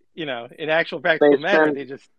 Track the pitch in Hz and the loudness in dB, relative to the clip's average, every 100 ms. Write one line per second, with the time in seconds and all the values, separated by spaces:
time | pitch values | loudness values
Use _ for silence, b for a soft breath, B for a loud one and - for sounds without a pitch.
0 | _ - 151 120 123 - 151 160 165 165 | _ -12 -8 -8 -10 -10 -2 -2 -2 -4
1 | 165 156 147 139 165 202 156 139 131 - | -2 4 4 4 2 2 2 -2 -10 -16
2 | _ | _